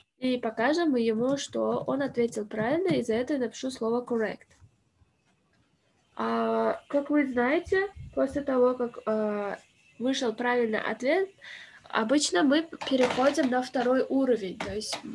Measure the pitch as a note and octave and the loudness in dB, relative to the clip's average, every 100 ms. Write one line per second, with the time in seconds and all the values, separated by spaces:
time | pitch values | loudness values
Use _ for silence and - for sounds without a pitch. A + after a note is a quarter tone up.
0 | _ _ B3+ B3 A#3 A3 A#3+ D#4+ E4+ B3+ | _ _ -2 0 -2 0 2 4 2 4
1 | A3+ A3 B3 C#4 - A#3 A3 A#3 - C4+ | 2 2 0 0 -2 -2 0 -2 -2 -2
2 | C#4 B3+ A#3 A3+ G#3 A3 A3 D#4 F#4 C#4 | -2 0 -2 -2 -6 -2 0 0 2 0
3 | A3+ A3 B3+ D4 A#3+ - C4 B3+ A3+ A#3 | 0 -2 0 -2 -2 -4 -8 -4 -2 -2
4 | A#3+ A#3+ G#3 - - _ - _ _ _ | -2 -2 -2 -4 -16 _ -20 _ _ _
5 | _ _ _ _ _ _ _ _ _ _ | _ _ _ _ _ _ _ _ _ _
6 | _ - A3+ A#3 A3+ A3+ A3+ - - C#4+ | _ -8 -4 -2 0 0 0 -2 -2 -2
7 | C#4+ D4 C4 B3 A#3+ D#4+ F4+ F#4+ G4 - | 2 2 2 0 2 0 2 0 0 -6
8 | - - C4+ C#4+ C#4 C4 B3 B3+ A#3+ A#3 | -10 -2 0 0 0 4 4 2 -4 -4
9 | - A3 G#3+ G#3 G3+ F#3+ _ _ _ _ | -2 0 0 -2 -4 -8 _ _ _ _
10 | A#3+ C4+ B3+ A3 B3 B3 A3+ G#3+ - G#3+ | -2 0 -2 -2 0 2 2 0 -2 -2
11 | B3 F4 G4 - - - - - - - | 0 0 0 -6 -18 -18 -20 -20 -4 -2
12 | A3 C#4+ D4 F4 D4+ D4 D#4+ - - C4 | 2 2 2 2 4 4 0 -8 -2 2
13 | B3 - C4+ D4 C4+ B3+ B3+ C4+ A#3+ B3+ | 2 4 2 4 0 0 -2 -2 2 2
14 | - C4+ C4 A3 F#3+ - G3 G3+ G#3+ - | 2 0 2 2 0 -8 -6 -6 -6 -8
15 | A3+ | -10